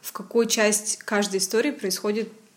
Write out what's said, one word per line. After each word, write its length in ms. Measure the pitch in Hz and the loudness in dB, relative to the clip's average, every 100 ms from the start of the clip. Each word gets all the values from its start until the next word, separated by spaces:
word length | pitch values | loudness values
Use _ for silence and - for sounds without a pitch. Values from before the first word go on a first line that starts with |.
в 120 | - | -14
какую 340 | - 190 233 233 | -12 -2 2 2
часть 500 | 226 214 208 - - | 4 4 2 -2 -8
каждой 400 | - 208 196 190 | -2 0 2 0
истории 340 | 185 220 294 | 0 2 2
происходит 560 | - 190 185 208 214 214 - - | 0 -4 -2 -2 -2 -4 -10 -20